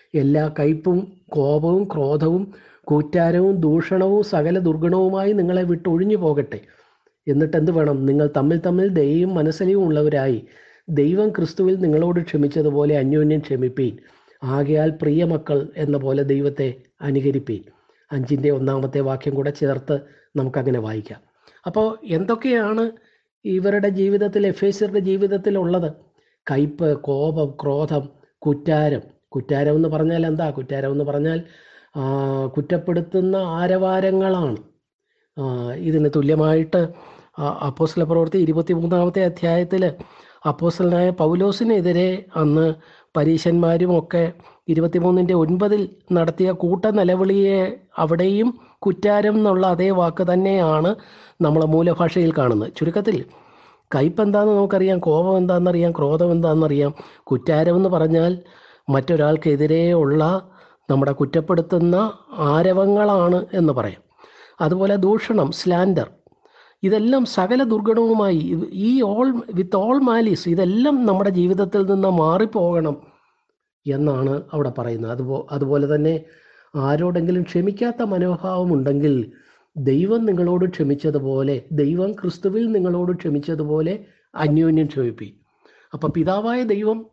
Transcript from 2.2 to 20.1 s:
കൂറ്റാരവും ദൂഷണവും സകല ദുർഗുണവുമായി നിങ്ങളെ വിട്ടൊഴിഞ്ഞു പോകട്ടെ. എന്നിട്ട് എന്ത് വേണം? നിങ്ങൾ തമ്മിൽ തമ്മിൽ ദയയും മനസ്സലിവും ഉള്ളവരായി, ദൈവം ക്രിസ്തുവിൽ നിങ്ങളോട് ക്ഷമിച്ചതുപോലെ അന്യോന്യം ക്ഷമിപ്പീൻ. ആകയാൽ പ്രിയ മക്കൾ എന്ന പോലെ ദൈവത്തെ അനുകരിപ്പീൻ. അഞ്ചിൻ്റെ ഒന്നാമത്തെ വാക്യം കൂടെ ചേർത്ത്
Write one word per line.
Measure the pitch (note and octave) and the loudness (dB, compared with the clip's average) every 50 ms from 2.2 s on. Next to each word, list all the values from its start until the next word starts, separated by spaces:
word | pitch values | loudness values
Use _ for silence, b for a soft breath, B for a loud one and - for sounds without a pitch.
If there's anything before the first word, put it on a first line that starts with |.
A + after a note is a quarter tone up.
| D#3+ D#3+ E3+ F#3 G3 G3 B B B B B B _ - | 0 0 0 0 -2 -6 B B B B B B _ 0
കൂറ്റാരവും | D3+ D3 D3+ D3+ - F3 E3+ E3 E3+ F3 F#3 G3 G3 F3+ | 0 0 0 0 0 0 2 2 2 2 2 2 2 2
ദൂഷണവും | D#3+ D3+ D3+ E3+ E3 - F#3+ F#3 F#3+ F#3+ G3+ G#3 G3+ | 2 2 2 0 0 0 0 0 2 2 2 2 0
സകല | G3+ - D#3+ D3 E3 F3+ F#3+ | 0 0 0 0 0 0 0
ദുർഗുണവുമായി | F3+ E3 D#3 D#3 E3 E3+ F3+ F#3+ F#3 F#3 F#3+ F#3+ G3 G3+ G#3+ | 0 0 0 0 0 0 2 2 2 0 0 0 0 0 0
നിങ്ങളെ | G3+ F3 F3 F3+ F#3 F3+ | 0 0 0 0 0 0
വിട്ടൊഴിഞ്ഞു | F3 E3+ E3+ - F3+ E3 E3+ F#3+ G#3 G#3+ F#3+ | 0 -2 -2 -2 0 0 0 2 0 0 0
പോകട്ടെ. | F3 D#3 D3 D3 B2+ - A#2 G2+ b b b b b b b b b b b _ _ D3+ | 0 0 0 0 -2 -4 -8 -14 b b b b b b b b b b b _ _ -2
എന്നിട്ട് | C#3 C#3+ D#3+ D#3 E3 E3 | 0 2 2 2 2 0
എന്ത് | D#3 F3 | 0 2
വേണം? | E3+ D#3+ D3+ D3 C#3+ C3+ C3+ | 2 2 2 0 0 0 0
നിങ്ങൾ | C3+ C#3 D3 D3+ D3 - D3 | 0 2 2 0 0 0 0
തമ്മിൽ | C3+ D3 E3 E3 | 0 2 0 0
തമ്മിൽ | F3 F3+ F3 F3+ F#3+ G3+ | 0 0 0 0 0 0
ദയയും | F3+ D#3+ C#3+ C#3+ D3+ E3 F3+ F#3+ F#3 | 2 2 2 2 2 0 0 0 0
മനസ്സലിവും | E3 D3+ D#3 D#3 - G3 F#3 G3 G3+ F#3+ E3 | 0 0 -2 -2 -2 0 0 2 2 2 2
ഉള്ളവരായി, | D3+ D3 D3+ D3+ D3 C#3 C3 C3+ B2 G#2+ B B B B B B B B B - | 2 2 2 2 0 0 0 0 -2 -2 B B B B B B B B B -4
ദൈവം | D#3 C#3+ C#3+ D#3 F3+ G3+ G#3+ G#3+ | 0 2 2 2 2 2 0 0
ക്രിസ്തുവിൽ | G#3+ - E3 D#3 - - F#3+ F#3 F#3+ | 0 -2 -4 -4 -2 0 0 0 0
നിങ്ങളോട് | F#3 F#3 D#3+ D3+ D#3 E3+ F3 F3+ F3 | 2 2 2 2 2 2 0 0 -2
ക്ഷമിച്ചതുപോലെ | D#3+ - - D3+ C#3+ C#3+ - D#3+ D3 D3+ C#3 D3 D3 D3 D3+ C#3+ | -2 -2 -2 0 0 0 0 0 0 0 0 0 0 2 2 0
അന്യോന്യം | C3 C3+ D3 D3+ D3+ D3+ D#3 D3 | 0 0 2 2 2 2 0 0
ക്ഷമിപ്പീൻ. | D3 - C#3 B2 B2+ B2 B2 C#3 C3 A2+ G#2+ b b b b b b b b b | -2 -4 -4 -2 -2 -4 -2 -2 -4 -4 -4 b b b b b b b b b
ആകയാൽ | - B2+ C3 C#3+ C#3+ C#3+ D#3 D3+ D#3 D#3+ | -8 -4 -2 -2 0 0 0 0 0 0
പ്രിയ | D#3 D#3 D#3+ D3+ D3 E3 F3 | -2 -2 -2 0 0 0 0
മക്കൾ | E3 E3 D3+ - - D3 C#3 C#3 - - - | 0 -2 -4 -2 -2 -2 -2 -2 -4 -6 -6
എന്ന | D3+ C#3+ C#3+ C#3 | -4 -2 -2 -2
പോലെ | C3 C3+ C3+ C#3 C#3+ | -2 -2 -2 0 0
ദൈവത്തെ | C#3 C#3 C#3 C#3+ C#3+ C#3 C#3+ C3+ C3 A#2+ - - _ _ - | 0 0 0 0 -2 -2 -2 -4 -4 -6 -8 -16 _ _ -10
അനുകരിപ്പീൻ. | - C#3+ C3+ C#3 C3 C#3 C3+ C3+ - - A2 F#2+ - b b b b b b b b b | -6 -2 -2 0 0 0 -2 -2 -4 -6 -8 -10 -10 b b b b b b b b b
അഞ്ചിൻ്റെ | D3 C3+ B2+ A#2+ D3 C#3 C#3+ D3 | -8 -6 -4 -2 -2 0 0 0
ഒന്നാമത്തെ | C#3+ C3 C3 C3 C3+ C3+ C3+ C3 C3+ C#3 | 0 0 0 -2 -2 -2 -2 -2 -2 -2
വാക്യം | C3+ C3 C3+ C3 - D3 C3+ | -2 -2 -4 -4 -4 -4 -4
കൂടെ | C#3 C#3 D3 | -2 -2 -4
ചേർത്ത് | C#3+ - D3+ C#3 C3+ C3 C3 - D3 C#3 B B | -4 -2 -2 -2 -2 -2 -2 -2 -4 -4 B B